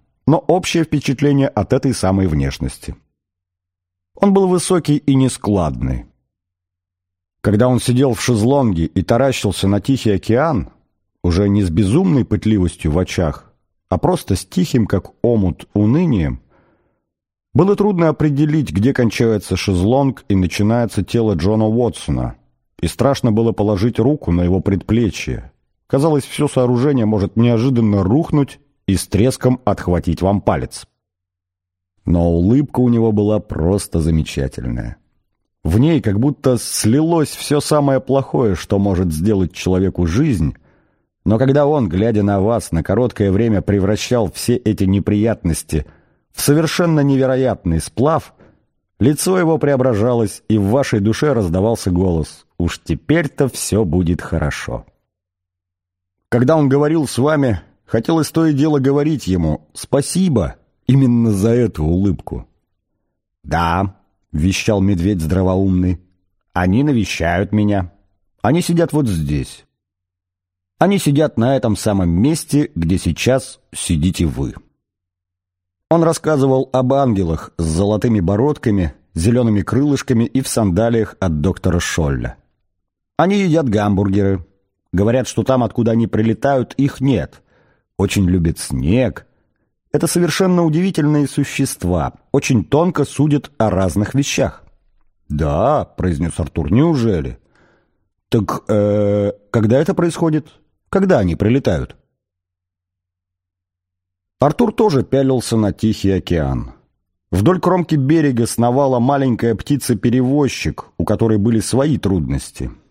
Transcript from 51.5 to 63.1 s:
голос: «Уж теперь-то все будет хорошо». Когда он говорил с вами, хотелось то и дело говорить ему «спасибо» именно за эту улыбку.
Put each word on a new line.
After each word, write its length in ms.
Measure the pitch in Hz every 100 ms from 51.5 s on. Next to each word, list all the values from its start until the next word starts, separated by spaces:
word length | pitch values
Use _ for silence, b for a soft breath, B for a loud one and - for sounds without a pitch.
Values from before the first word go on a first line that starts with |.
| 90 104 113 98
голос: 540 | 87 95 82 71 - _ -
«Уж 240 | 85 -
теперь-то 640 | - 156 - 160 151 - 135
все 380 | - - 98 101
будет 360 | 90 85 85
хорошо». 640 | - 85 76 - - 58 - _ _ _ _ _ _ _ _ _ _ _ _ _ _
Когда 300 | 120 127 160
он 100 | 139
говорил 400 | 139 151 165 139
с 100 | -
вами, 440 | 139 156 131 95 - _ _
хотелось 440 | 110 117 165 143
то 160 | 160 160
и 80 |
дело 260 | 139 156 147
говорить 460 | 135 139 147 147 -
ему 440 | 92 80 76 _
«спасибо» 840 | - - 139 139 175 190 117 71 - _ _ -
именно 440 | 135 131 120 117
за 200 | 98 107
эту 340 | 120 113 - 78
улыбку. 640 | 90 98 82 - - - _ _ _ _ _ _